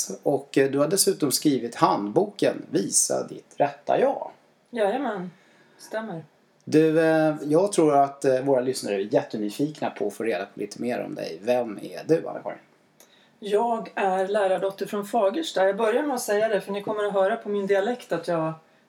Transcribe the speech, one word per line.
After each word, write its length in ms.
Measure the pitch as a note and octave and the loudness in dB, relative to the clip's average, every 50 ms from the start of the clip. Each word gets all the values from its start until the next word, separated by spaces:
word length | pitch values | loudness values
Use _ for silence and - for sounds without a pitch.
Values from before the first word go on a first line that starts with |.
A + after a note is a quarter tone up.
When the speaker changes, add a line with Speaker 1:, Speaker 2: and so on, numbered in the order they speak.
| - - F#3+ - _ | -4 -4 -8 -6 _
Speaker 1:
och, 340 | D3 C#3+ C3+ - - - C#3 | -2 -2 -2 -4 0 2 2
eh, 140 | C3+ C3+ | 2 4
du 80 | C3 C#3 | 2 0
har 80 | D3 D3+ | 0 2
dessutom 440 | F3+ F#3+ - G3+ F#3+ D#3 - C#3 | 2 2 2 2 2 0 0 0
skrivit 440 | B2 - - D#3 C#3 B2 A2 A#2 - | 0 2 2 2 2 2 -2 -6 0
handboken 880 | - D#3+ F3+ F3 A2+ G2+ G#2 G#2+ D#3 G3 G#3 - - - B2+ - - - - | 2 2 4 4 0 -2 0 0 0 0 0 -2 0 0 0 0 -2 -10 -4
Visa 560 | A#2+ E3 G3 - - - - - C3 B2+ B2+ - | -4 -2 -2 0 0 0 2 2 0 -2 -4 -6
ditt 260 | - - - _ - - | -12 -16 -18 _ -2 -2
rätta 420 | D3 - - - _ - - - | 0 0 0 -6 _ 0 2 2
jag. 320 | A#3 C4+ C4 - - - - _ _ _ _ _ _ _ | 2 2 0 -2 -8 -12 -14 _ _ _ _ _ _ _
Speaker 2:
Jajamän, 600 | - A#3+ G#3 G3 G#3+ C4 C#4+ A#3+ G#3+ F#3+ F3+ F3+ D#3+ _ _ _ _ _ _ _ _ _ | -4 -2 0 0 0 0 -2 -4 -6 -6 -8 -10 -12 _ _ _ _ _ _ _ _ _
stämmer. 460 | - - - A3 A3 A3 F3+ D#3+ D#3 _ _ _ _ _ _ _ _ | -18 -10 -8 -8 -8 -8 -10 -12 -12 _ _ _ _ _ _ _ _
Speaker 1:
Du, 360 | - - D#3 D#3+ D#3+ D#3 D#3+ | 2 4 6 6 6 4 4
eh, 360 | E3 D#3+ D#3+ D#3+ D#3 D#3 D3+ D3+ - | 4 4 4 4 4 2 0 -2 -2
jag 280 | C#3+ D3 E3 F#3+ G3+ | 2 2 4 4 4
tror 240 | G3+ - E3 D3+ C#3+ C#3 | 4 4 4 6 6 6
att, 280 | C#3 C#3 C#3 - - | 4 4 0 -2 0
eh, 140 | C#3 C3 B2+ | 2 2 2
våra 200 | C3+ C#3+ C#3 B2+ | 2 2 2 2
lyssnare 340 | B2 C3 B2+ - - A2+ G2+ | 2 0 -4 -4 -4 -4 -2
är 180 | G2 G2 G#2+ B2+ | -2 -2 0 0
jättenyfikna 760 | C#3+ - - - A2+ G#2+ G#2 G#2 - D3 D3+ D3+ - - A2 | 0 0 0 -6 -4 -4 -4 -2 -2 -4 -4 -2 -4 -6 -6
på 180 | - - G#2+ G#2 | -4 -4 -6 -6
att 60 | - | -4
få 100 | - A2+ | -4 -4
reda 220 | A2+ G#2+ - G2 | -2 -2 -4 -4
på 140 | - - - | -8 -8 -10
lite 220 | G#2 G#2 - - | -10 -10 -8 -8
mer 220 | A#2 A#2+ A#2+ G#2 G2 | -6 -4 -4 -4 -6
om 100 | F#2+ G2+ | -6 -8
dig. 240 | G2+ G#2 G2 - E2 | -8 -8 -10 -10 -8
Vem 380 | G2 A2+ B2 B2 A#2+ A2+ G2+ F#2+ | -2 0 0 2 0 -2 -6 -10
är 220 | - F#2+ F2+ - - - | -12 -12 -12 -12 0 0
du, 200 | D#3 E3 - - | 0 0 0 -6
Anna-Karin? 300 | - - - - - - - _ _ _ _ _ _ _ - _ _ _ _ _ _ _ | -10 -8 -10 -10 -12 -12 -18 _ _ _ _ _ _ _ -20 _ _ _ _ _ _ _
Speaker 2:
Jag 520 | - G3 G3+ - A#3 A#3+ A#3 A3 G3 F3+ - | -6 0 0 2 2 2 0 -2 -4 -8 -4
är 320 | - G#3+ F#3+ F#3 F#3+ F#3+ F#3+ | -2 0 0 2 2 0 0
lärardotter 580 | G3+ G#3+ G3+ F#3+ F#3+ F3+ F#3 G3 F#3+ - G3 | 2 2 2 2 2 0 0 -4 -4 -4 -6
från 200 | F#3 - G3+ G3+ | -4 -4 -6 -6
Fagersta. 600 | G3+ - A#3+ G3+ F#3+ A3 D#4+ E4 - - F#3+ F#3+ | -2 0 2 2 2 2 0 -4 -2 0 2 2
Jag 120 | G3 G3 G3 | 2 4 2
börjar 260 | A#3 G#3+ A3 B3+ D4+ | 2 2 2 2 0
med 120 | D4 C4 | 0 -2
att 60 | A#3+ | -4
säga 260 | - - G#3 G#3 G#3+ A3+ | -2 0 0 2 2 2
det, 140 | G#3+ F#3+ | 0 -2
för 100 | F#3+ - | -2 -2
ni 100 | G3 G3+ G3+ | -6 -6 -4
kommer 200 | A3 G#3+ G#3 G#3 | -4 -4 -2 -2
att 100 | G3+ F#3 | 0 2
höra 220 | G3 F#3+ F#3+ A3+ | 2 2 2 0
på 140 | A3+ - G#3 | -2 -4 -4
min 180 | G3+ G3+ G3 G3 | -4 -2 0 2
dialekt 440 | G3 G3 G3 A3+ B3 A#3+ - - | 2 2 2 0 -2 -4 -4 -6
att 160 | F3 E3 - - | -6 -4 -2 -2
jag 260 | F3 E3 D#3 D#3+ D#3 - _ _ _ _ _ | -2 0 -2 -2 -4 -8 _ _ _ _ _